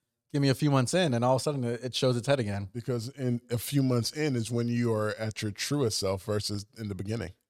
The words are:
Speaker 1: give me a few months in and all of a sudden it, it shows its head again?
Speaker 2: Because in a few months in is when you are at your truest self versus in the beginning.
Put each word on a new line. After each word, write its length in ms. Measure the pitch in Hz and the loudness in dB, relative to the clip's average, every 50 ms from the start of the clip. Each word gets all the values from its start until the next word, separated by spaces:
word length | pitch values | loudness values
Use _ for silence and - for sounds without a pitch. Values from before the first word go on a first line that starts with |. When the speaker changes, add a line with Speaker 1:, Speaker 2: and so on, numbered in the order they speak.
| _ _ _ _ _ _ - | _ _ _ _ _ _ 0
Speaker 1:
give 100 | 147 139 | 2 4
me 60 | 139 | 4
a 40 | 127 | 4
few 160 | - 151 147 | 4 4 4
months 240 | 139 135 123 117 - | 4 4 4 4 2
in 200 | 180 185 151 120 | 2 2 4 2
and 100 | 117 120 | 2 4
all 120 | 127 131 | 4 2
of 60 | 127 - | 2 2
a 20 | |
sudden 200 | 156 147 139 123 | -2 -2 -2 -2
it, 180 | 117 120 117 120 | -2 -4 -4 -6
it 100 | 131 120 | -6 -4
shows 200 | - - 127 123 | 0 2 2 2
its 100 | 120 110 - | 2 2 2
head 120 | 143 135 | 2 2
again? 300 | 117 101 101 101 101 98 - | 2 -2 -2 -4 -6 -6 -8
Speaker 2:
Because 360 | 120 113 - 123 120 110 127 | -10 -6 -4 -4 -4 -4 -6
in 300 | - 143 135 123 123 120 - - | -8 -4 -2 0 0 -2 -2 -4
a 80 | 120 117 | -6 -4
few 240 | - - 143 143 135 | -4 0 0 2 2
months 300 | 127 123 120 110 - - | 4 2 2 0 0 -2
in 240 | 151 151 151 131 | -2 -2 0 0
is 140 | 120 113 110 | 0 -2 -2
when 180 | 120 120 120 120 | -2 -2 0 0
you 240 | 120 120 120 117 113 | 0 0 2 2 2
are 160 | 107 107 107 101 | 2 0 -2 -2
at 260 | - 110 110 104 - - | -2 -4 -6 -6 -4 -4
your 80 | 107 95 | -6 -4
truest 460 | - - - 143 147 135 110 - - | -4 -4 -2 0 2 2 0 0 0
self 240 | 98 95 95 98 - | 0 0 -2 -2 -2
versus 420 | - 104 104 101 - 104 101 101 - _ 110 | -2 -2 -2 -2 -2 -6 -6 -8 -10 _ -10
in 100 | 113 101 | -8 -8
the 60 | 101 | -6
beginning. 380 | 92 98 98 110 117 95 82 104 _ _ _ | -6 -6 -4 -4 -4 -4 -6 -10 _ _ _